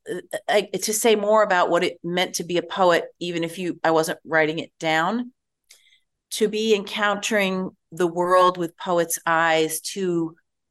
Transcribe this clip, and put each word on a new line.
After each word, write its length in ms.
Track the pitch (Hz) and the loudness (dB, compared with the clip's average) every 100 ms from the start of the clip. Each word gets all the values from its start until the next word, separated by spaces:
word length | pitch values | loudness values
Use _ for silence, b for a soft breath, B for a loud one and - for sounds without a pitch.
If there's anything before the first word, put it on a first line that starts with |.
| - | -12
uh, 100 | 175 - 160 - | -12 -8 -8 -2
I, 120 | 208 | 0
to 320 | 190 185 190 | 0 -4 -4
say 220 | 214 240 214 | 0 2 2
more 280 | 208 214 | 4 4
about 260 | 208 180 170 | 4 2 2
what 140 | 170 | 2
it 160 | 180 - | 0 -4
meant 320 | 170 180 180 - | -6 -2 -2 -4
to 80 | |
be 140 | 175 170 | -4 -4
a 60 | |
poet, 420 | 165 196 180 170 - - | -4 2 4 4 0 -8
even 240 | 170 170 | -6 -4
if 140 | 165 180 | -6 -6
you, 220 | 180 151 | -8 -2
I 80 | 165 | 2
wasn't 280 | 160 160 - - | 2 2 -4 -2
writing 340 | 160 156 165 | 0 0 -2
it 120 | - - | -8 -8
down, 540 | 160 160 170 233 247 - _ _ _ b b b b _ - | -2 0 0 -2 -6 -14 _ _ _ b b b b _ -12
to 160 | - 214 | -2 -2
be 260 | 214 220 | 0 2
encountering 960 | 202 196 214 208 202 - 214 190 185 185 - _ | 2 0 -2 -2 -2 -2 0 0 -2 -6 -10 _
the 160 | 165 180 | -2 -2
world 500 | 165 175 185 185 180 | 0 2 4 4 2
with 200 | 165 - | -4 -8
poet's 420 | 190 175 165 - - | -2 0 0 -2 0
eyes, 560 | 165 165 160 156 156 | 2 2 2 0 -4
to 540 | - 202 185 170 160 165 _ _ _ | -10 -6 -2 -2 -4 -8 _ _ _